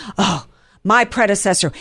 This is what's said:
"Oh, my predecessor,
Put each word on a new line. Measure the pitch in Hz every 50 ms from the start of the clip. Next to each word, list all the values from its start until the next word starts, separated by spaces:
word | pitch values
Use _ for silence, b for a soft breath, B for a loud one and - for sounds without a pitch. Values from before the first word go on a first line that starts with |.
| B 220 B
"Oh, | - 196 190 170 139 B B B B B B B B -
my | 190 220 247 233
predecessor, | 233 - 240 226 202 202 196 - 202 180 - - 147 B B